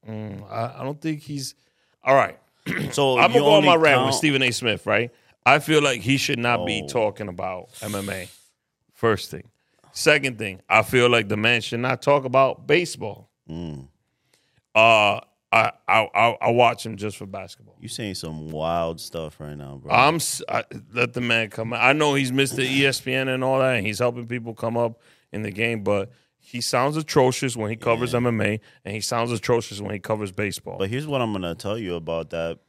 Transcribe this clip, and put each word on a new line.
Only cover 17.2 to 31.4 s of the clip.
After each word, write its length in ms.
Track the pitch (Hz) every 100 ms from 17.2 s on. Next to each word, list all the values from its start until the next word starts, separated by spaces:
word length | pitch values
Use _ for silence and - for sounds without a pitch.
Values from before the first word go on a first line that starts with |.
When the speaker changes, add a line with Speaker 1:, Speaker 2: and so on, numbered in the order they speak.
| 101
Speaker 1:
basketball. 480 | 98 95 - 104 _
Speaker 2:
You 80 | -
saying 260 | - 110 92
some 340 | 82 78 78
wild 500 | 78 80 85 82 82
stuff 400 | - 85 78 -
right 160 | 73 73
now, 200 | 69 69
bro. 140 | 69
Speaker 1:
I'm 240 | 120 139 165
s-, 260 | - - -
I, 140 | 110 - - -
let 200 | 117 120
the 80 | 120
man 280 | 120 113 113
come. 240 | - 113
I 200 | 120 123
know 220 | 147 151 139
he's 160 | 131
Mister 300 | 131 139 131
E 240 | 131 135 139
S 160 | 131
P 120 | -
N 140 | 131 131
and 160 | 131
all 160 | 131 135
that, 160 | 131 120
and 80 | 104
he's 140 | 101
helping 260 | 123 120 117
people 300 | 123 117 107
come 220 | 117 117
up 220 | 117 117 _ _ _
in 120 | -
the 80 | 107
game, 320 | 95 113 113
but 280 | 101 101 98 _ _ _
he 200 | _ 120
sounds 380 | - 127 135 151
atrocious 580 | 151 147 131 127 135 117
when 140 | 104
he 60 | 113
covers 380 | - 117 120
Speaker 2:
Yeah. 40 | 120
Speaker 1:
M 100 | 123
M 140 | 113
A, 180 | 107 110 _ _ -
and 100 | 107
he 60 |
sounds 300 | - 120 117
atrocious 480 | 117 - 117 117 101
when 140 | 101
he 60 | 101
covers 320 | - 107 104
baseball. 460 | 95 104 87 - 90
Speaker 2:
But 100 | 98
here's 160 | 123 151
what 160 | 139
I'm 100 | 117
gonna 200 | 98